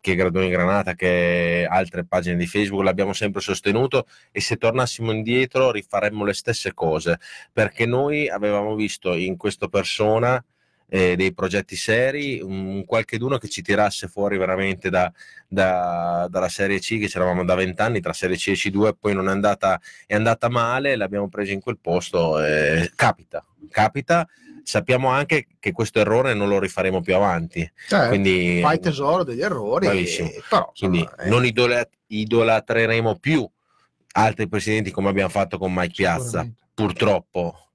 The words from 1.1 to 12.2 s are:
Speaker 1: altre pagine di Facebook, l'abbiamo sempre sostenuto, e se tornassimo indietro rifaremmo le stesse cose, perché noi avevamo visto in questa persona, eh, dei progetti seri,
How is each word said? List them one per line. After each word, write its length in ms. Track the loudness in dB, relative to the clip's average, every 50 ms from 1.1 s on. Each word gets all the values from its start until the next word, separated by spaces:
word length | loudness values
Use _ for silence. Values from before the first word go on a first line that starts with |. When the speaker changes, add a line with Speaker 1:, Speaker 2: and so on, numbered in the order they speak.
| 2 2 2 2 2 2 2 0 0 0 0 2
Speaker 1:
altre 360 | 0 0 0 0 -4 -8 -6
pagine 300 | -2 -2 -2 -2 0 -2
di 100 | -2 -2
Facebook, 360 | 0 0 0 0 0 0 0
l'abbiamo 300 | 0 0 2 0 -2 -2
sempre 300 | -2 -2 -4 -4 -4 -4
sostenuto, 640 | -4 -4 -4 -2 0 0 2 2 2 2 0 0 -2 _ -14 -20 _ _
e 80 | _ -6
se 160 | -4 -4 -4
tornassimo 560 | 0 0 0 2 2 -2 -2 -4 -4 -2 -2
indietro 580 | -2 -2 -2 0 2 2 0 2 _ 2 2 2
rifaremmo 540 | 0 -2 -8 _ -2 0 0 0 -2 -2 -2
le 80 | -2
stesse 400 | -2 -2 -4 -4 -4 -4 -4 -8
cose, 460 | -6 -2 -2 -2 -2 0 0 -2 -2 -2 -4 -20 -20 -20 -20 _
perché 320 | _ 0 0 0 0 -2 -2
noi 440 | 0 2 0 0 0 0 -2 -2 -2
avevamo 460 | -2 -2 -2 0 0 0 0 -2 -2
visto 400 | -2 -2 -4 -4 -6 _ -2 -2
in 220 | 0 -2 -4 -4
questa 320 | -2 -4 -4 -4 -4 -8 -2
persona, 760 | -2 -2 -2 -2 -2 0 2 2 2 2 2 2 0 0 -2 _ _ _ _ _ _ _ _ _
eh, 220 | 0 2 4 4 4
dei 160 | 2 0 0 0
progetti 420 | -2 -4 -2 -2 -2 -4 -4 -8
seri, 640 | -8 -2 0 2 2 2 0 -2 -4